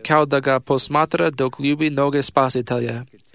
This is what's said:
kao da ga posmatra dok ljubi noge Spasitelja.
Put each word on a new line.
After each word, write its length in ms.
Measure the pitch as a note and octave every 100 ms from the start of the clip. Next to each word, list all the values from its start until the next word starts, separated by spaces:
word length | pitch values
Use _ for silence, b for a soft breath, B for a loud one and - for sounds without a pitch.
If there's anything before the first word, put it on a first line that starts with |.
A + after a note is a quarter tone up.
| -
kao 200 | D3+ D3+
da 140 | C#3+
ga 200 | C#3 C3
posmatra 720 | - C3+ - D3 D#3+ E3+ E3+
dok 300 | C3 C3 -
ljubi 300 | C#3 D3 D#3
noge 320 | C#3 C#3+ C#3+
Spasitelja. 840 | - C#3+ C3 B2+ A#2+ B2 A#2+ A#2 C3 G#2 _